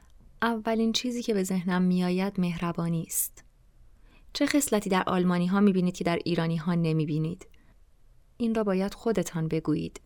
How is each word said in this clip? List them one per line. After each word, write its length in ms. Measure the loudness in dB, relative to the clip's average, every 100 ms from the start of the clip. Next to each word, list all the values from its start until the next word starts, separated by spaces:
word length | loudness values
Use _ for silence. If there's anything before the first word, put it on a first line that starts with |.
| -20 -20 -20 -2
اولین 500 | 0 0 0 2 2
چیزی 300 | 0 -2 -4
که 120 | -2
به 100 | 0
ذهنم 380 | 0 -2 0 2
می‌آید 580 | 4 2 2 0 -2 -2
مهربانی 640 | -2 -2 -4 -4 -2 -4 -4
است. 360 | -4 -6 -8 -20 _ -20 -20 -20 -20 -20 -20 -10
چه 120 | -2 0
خصلتی 440 | 2 2 0 2
در 140 | 0 2
آلمانی‌ها 520 | 2 2 2 2 4
می‌بینید 360 | 4 4 0 0
که 80 |
در 160 | -2 -2 0
ایرانی‌ها 500 | -2 0 -2 0 0
نمی‌بینید؟ 720 | 2 2 0 -2 -4 -6 -14 -20 -20 -20 -20 -20 -20 -20 -20 -4
این 180 | -2 0
را 80 |
باید 300 | 0 0 -2
خودتان 540 | -4 -2 0 -2 -2 -2
بگویید. 540 | -2 0 -2 -4 -10